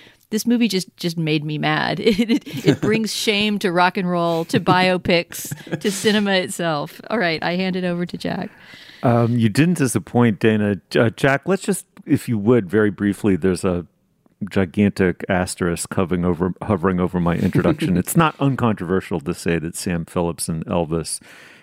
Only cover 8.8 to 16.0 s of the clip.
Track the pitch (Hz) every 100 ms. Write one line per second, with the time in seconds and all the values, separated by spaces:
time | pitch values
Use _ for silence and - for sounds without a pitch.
8.8 | - - 127 117 117 120 113 98 165 170
9.8 | 135 107 82 120 120 98 113 110 104 98
10.8 | - - 117 - 139 139 - 190 - 190
11.8 | - - - 143 - 113 101 123 92 104
12.8 | 104 95 101 95 110 92 95 87 98 90
13.8 | 85 _ _ _ _ - 98 101 92 -
14.8 | 101 - 95 85 - 92 90 - 90 85
15.8 | - -